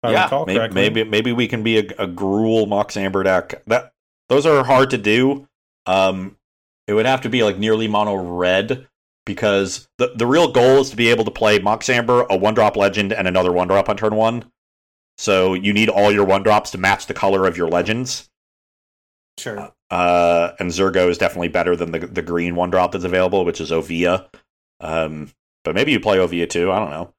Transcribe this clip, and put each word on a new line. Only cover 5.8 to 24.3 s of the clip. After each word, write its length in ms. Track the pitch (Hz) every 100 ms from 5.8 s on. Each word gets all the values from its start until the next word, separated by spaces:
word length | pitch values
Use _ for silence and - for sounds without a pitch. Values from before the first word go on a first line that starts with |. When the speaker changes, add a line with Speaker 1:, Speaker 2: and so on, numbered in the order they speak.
| -
Speaker 2:
Um, 500 | 95 95 95 95 _ _ _ _ _ -
it 80 |
would 140 | 104 120
have 140 | 131
to 80 | 117
be, 140 | 123
like, 140 | 107 95
nearly 300 | 107 110 110
mono 280 | 104 104 98
red 720 | 87 87 90 92 110 131 - _ _ _ -
because 640 | 95 107 98 95 - _ -
the, 160 | 123 117
the 120 | 120
real 240 | 151 165
goal 280 | 131 127 135
is 80 | 135
to 40 | 107
be 140 | 117
able 160 | 113 104
to 60 |
play 280 | - 107 104
Mox 300 | 101 113 -
Amber, 360 | 123 120 123 120
a 60 | 95
one-drop 380 | 101 110 107 101
legend, 340 | 98 98 98
and 140 | 110 92
another 240 | 92 90
one-drop 380 | 90 90 98 95
on 80 | 101
turn 180 | 107 107
one. 300 | 113 120 - _ _ _ _ _ _ -
So 360 | - 95 92
you 200 | 92 101
need 160 | 104 113
all 220 | 98 104
your 140 | 104 98
one-drops 460 | 98 104 107 -
to 60 | 92
match 300 | 95 101 -
the 60 |
color 320 | - 98 98 95
of 100 | 85
your 100 | 82
legends. 600 | 87 87 113 127 - - _ _ _ _ _ _ _ _ _ _ -
Speaker 1:
Sure. 320 | 127 104 - _ _
Speaker 2:
Uh, 600 | 90 87 87 87 85 87 -
and 120 | 90
Zurgo 380 | 85 95 92 90
is 80 | 85
definitely 300 | 90 90 87
better 260 | 87 85 87
than 160 | 85
the, 80 | 82
the 220 | 82 90
green 340 | 82 85 87 87
one-drop 360 | 90 92 90
that's 100 | 95
available, 420 | 90 92 92 98 87
which 140 | -
is 100 | 78
Ovia. 560 | 82 80 85 87 92 -